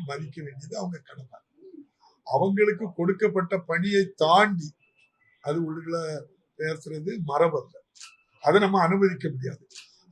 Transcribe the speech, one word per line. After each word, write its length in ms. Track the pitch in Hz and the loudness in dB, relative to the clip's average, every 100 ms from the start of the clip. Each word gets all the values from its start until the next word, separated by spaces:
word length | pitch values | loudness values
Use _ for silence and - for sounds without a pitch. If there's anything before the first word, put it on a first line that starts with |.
| 147 | -8
மதிக்க 360 | 143 151 165 | -10 -12 -14
வேண்டியது 340 | 143 135 - 202 | -16 -16 -14 -10
அவங்க 220 | 180 165 | -8 -10
கடமை. 400 | - 135 127 - _ _ 381 320 - _ _ _ - | -16 -20 -20 -20 _ _ -20 -20 -20 _ _ _ -4
அவங்களுக்கு 680 | 139 196 196 208 208 208 | 0 2 2 2 0 -6
கொடுக்கப்பட்ட 680 | - 175 190 214 190 175 185 | -2 -2 0 0 0 -2 -4
பணியை 540 | 170 170 196 202 196 - | -4 -4 0 0 0 0
தாண்டி 580 | 156 185 208 180 151 - _ _ _ _ _ _ 143 | 6 6 6 0 -8 -14 _ _ _ _ _ _ -4
அது 100 | 160 160 | -4 -4
உள்ளுக்குள்ள 340 | 160 160 165 160 151 - _ _ - | -6 -8 -6 -6 -10 -12 _ _ -10
பேசுறது 520 | 156 156 156 156 165 226 143 | -8 -8 -10 -10 -8 -6 -2
மரபு 280 | 147 165 147 | 2 2 0
அல்ல. 140 | - - _ _ - _ _ _ 147 | -8 -18 _ _ -20 _ _ _ 4
அதை 120 | 196 | 4
நம்ம 160 | 196 196 170 | 6 4 4
அனுமதிக்க 400 | 196 196 151 151 | 4 2 0 -6
முடியாது. 280 | 131 131 - _ - - _ _ | -6 -8 -10 _ -20 -20 _ _